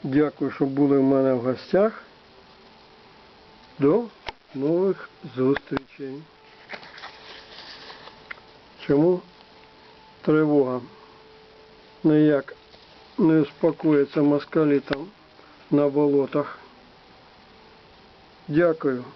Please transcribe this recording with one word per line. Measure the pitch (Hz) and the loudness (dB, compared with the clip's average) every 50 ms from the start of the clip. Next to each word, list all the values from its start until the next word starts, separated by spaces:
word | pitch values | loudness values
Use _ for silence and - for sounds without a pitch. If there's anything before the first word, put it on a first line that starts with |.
| - | -6
Дякую, | 147 131 143 151 147 - - 147 139 | 0 0 2 0 0 -2 -6 -8 -6
що | - - 147 | -2 -2 -2
були | 135 135 135 147 139 139 139 | -2 0 0 2 2 4 2
в | 135 | 4
мене | 135 135 135 135 135 131 | 2 2 2 2 2 0
в | 123 | 0
гостях. | 117 127 127 - - - - 180 202 220 - - - - - - _ - - - - - - - - - - - - - - - - - - - - - - - - - - - - - - - | -2 -4 -4 -6 -6 -2 0 2 2 2 -2 -6 -20 -20 -20 -20 _ -20 -20 -20 -20 -20 -20 -20 -20 -20 -20 -20 -20 -20 -20 -20 -20 -20 -20 -20 -20 -20 -20 -20 -20 -20 -20 -20 -20 -20 -8 -2
До | 139 143 165 226 240 214 - - _ - - _ _ _ - | 0 2 2 0 -2 -6 -14 -18 _ -18 -18 _ _ _ -10
нових | 135 135 147 165 175 190 196 185 190 - - - - - 131 117 | -6 -4 -2 -2 0 0 -2 -4 -6 -10 -20 -20 -20 -20 -16 -6
зустрічей. | 123 127 131 139 139 - - 139 135 135 _ - - 139 135 131 143 160 160 _ - - - - - - - - - - - - - - - - - - - - - - - - - - - - - - - - - - - - - - - - - _ - - - - - - - - | -2 0 0 0 -2 -4 -10 -10 -10 -10 _ -18 -16 -14 -14 -12 -14 -16 -20 _ -20 -20 -20 -20 -20 -20 -20 -20 -20 -20 -20 -20 -20 -20 -20 -20 -20 -20 -20 -20 -20 -20 -20 -20 -20 -20 -20 -20 -20 -20 -20 -20 -20 -20 -20 -20 -20 -18 -18 -18 -18 _ -20 -20 -20 -20 -20 -20 -20 -2
Чому | - 143 143 156 175 180 180 - - - - - - - - - - - - - - - - - - - - | 0 2 2 4 2 0 -2 -4 -14 -20 -20 -20 -20 -20 -20 -20 -20 -20 -20 -20 -20 -20 -20 -20 -20 -20 -8
тривога? | - - 151 156 156 151 147 143 135 127 127 127 123 - - - - - - - - - - - - - - - - - - - - - - - - | -2 0 2 2 2 4 4 2 2 2 -2 -6 -8 -12 -20 -20 -20 -20 -20 -20 -20 -20 -20 -20 -20 -20 -20 -20 -20 -20 -20 -20 -20 -20 -20 -2 0
Ніяк | 160 151 151 151 151 151 139 139 - - - - - - - - - - - - - - | 2 4 4 4 4 2 0 -2 -6 -18 -20 -20 -20 -20 -20 -20 -20 -20 -20 -20 -16 -4
не | - 208 160 160 156 | 0 2 4 4 4
успокоїться | 147 - - - - 165 156 - - 160 151 143 139 135 - 160 | 2 0 -4 -2 -2 -2 -2 0 0 2 2 2 2 0 0 0
москалі | 147 147 147 147 - - - 165 156 151 143 139 | 2 2 2 0 -2 -2 0 0 2 2 2 0
там | 135 - 143 139 156 190 - _ _ _ _ - - - - - - - | 0 -4 -8 -8 -8 -16 -18 _ _ _ _ -20 -20 -20 -20 -20 -8 -2
на | - 143 147 143 | 0 2 2 2
болотах. | 135 147 147 143 143 143 135 127 - 151 143 - - - - - - - - - - - _ - - - - - - - - _ - - - - - - - - - - - - - - - - - - - | 2 2 2 2 2 2 0 0 -2 -4 -4 -6 -10 -18 -20 -20 -20 -20 -20 -20 -20 -20 _ -20 -20 -20 -20 -20 -20 -20 -20 _ -20 -20 -20 -20 -20 -20 -20 -20 -20 -20 -20 -20 -20 -20 -20 -20 -20 -20 -12
Дякую. | - 147 156 175 170 156 160 - 143 131 123 123 123 - | -4 0 2 2 2 0 0 -2 -4 -4 -4 -8 -14 -20